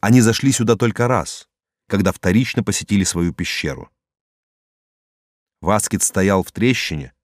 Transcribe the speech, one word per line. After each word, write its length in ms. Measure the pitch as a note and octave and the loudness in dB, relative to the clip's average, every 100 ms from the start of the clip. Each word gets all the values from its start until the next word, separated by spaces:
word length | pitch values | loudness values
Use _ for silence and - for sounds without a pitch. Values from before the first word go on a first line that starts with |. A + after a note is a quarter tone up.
Они 180 | G2+ B2+ | 6 6
зашли 320 | A2+ A2 C#3 | 6 2 0
сюда 240 | C3 A#2 A2 | 0 0 2
только 320 | A#2 - A#2+ | 0 0 0
раз, 400 | B2 D2 - - _ _ _ _ | 0 -2 -12 -20 _ _ _ _
когда 240 | G2+ F#2+ | 0 0
вторично 500 | - F#2 G2+ B2+ - | 0 2 2 2 -2
посетили 440 | G2+ G2+ - G2+ F2+ | -2 -4 -2 0 0
свою 280 | E2+ F2 | 0 -4
пещеру. 560 | E2 F2 - D#2+ C2+ - _ _ _ _ _ _ _ _ _ _ _ _ _ _ _ _ _ | -4 -8 -6 -6 -8 -14 _ _ _ _ _ _ _ _ _ _ _ _ _ _ _ _ _
Васкиц 420 | D#2+ G#2 - B2 | -2 -2 0 -2
стоял 400 | - - F#2+ F#2+ | -2 0 2 2
в 80 | F2+ | -2
трещине 640 | - A#2 B2+ - D#2 C2+ _ | -2 0 0 -4 -8 -10 _